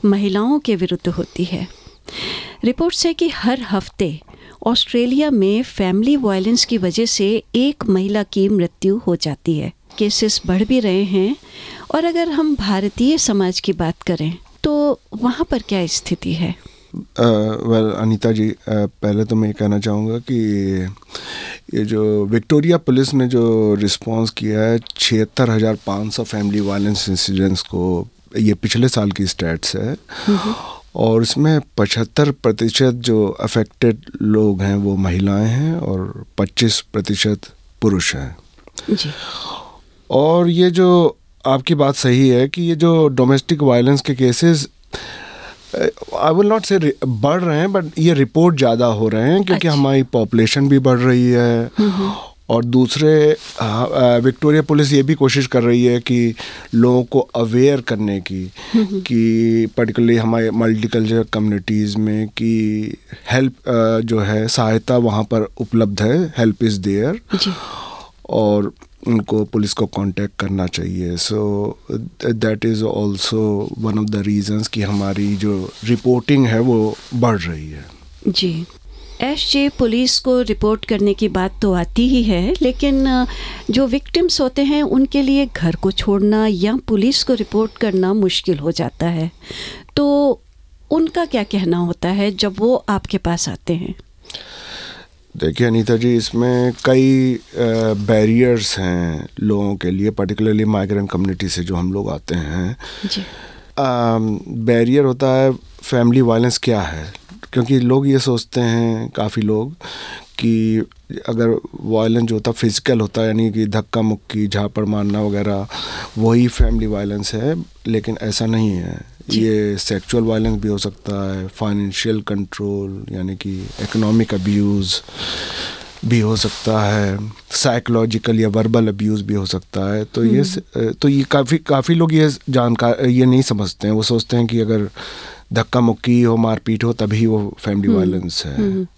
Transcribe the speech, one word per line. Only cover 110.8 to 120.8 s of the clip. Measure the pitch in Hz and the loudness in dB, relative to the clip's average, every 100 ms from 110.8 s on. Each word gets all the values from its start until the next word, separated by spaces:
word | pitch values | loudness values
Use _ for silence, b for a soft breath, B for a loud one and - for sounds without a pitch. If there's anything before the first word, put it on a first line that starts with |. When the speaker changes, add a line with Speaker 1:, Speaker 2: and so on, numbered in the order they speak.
| - - _ | -2 -10 _
Speaker 2:
अगर | - - 113 117 113 - - | -10 -6 0 0 0 -4 -12
violence | 107 110 113 117 117 | -2 0 2 0 0
जो | 110 | -2
होता | 117 | -2
है | 113 | 0
physical | 117 104 - 120 | 0 0 0 0
होता | 104 - | 0 0
है, | 110 | 0
यानी | 110 113 | 2 0
कि | 107 107 | 0 0
धक्का | 107 - 117 | -2 -2 -2
मुक्की, | 110 104 _ 107 104 | 0 -2 _ -4 -2
झापड़ | 104 104 104 104 | -2 -4 -2 -2
मारना | 104 101 104 | 0 0 0
वगैरह, | 104 101 104 98 101 B B B B 110 | 0 -2 -2 -2 -6 B B B B 0
वही | 113 120 120 | 4 4 2
family | - - 113 110 | 2 2 2 -2
violence | 104 101 104 101 | -4 -4 -4 -4
है, | 110 131 165 165 - 110 | -4 -2 -4 -8 -12 -4
लेकिन | 113 101 110 | -2 -2 -6
ऐसा | 107 101 113 | -4 -2 0
नहीं | 113 110 | 0 0
है। | 92 87 - - - - | -2 -6 -10 -14 -18 -4
Speaker 1:
जी। | 110 | 0
Speaker 2:
ये | 113 107 104 98 | 2 2 0 -4
sexual | - 101 - 120 | -4 -6 -2 0
violence | 113 110 110 107 | 0 0 0 0
भी | 107 | -2
हो | |
सकता | 101 | -4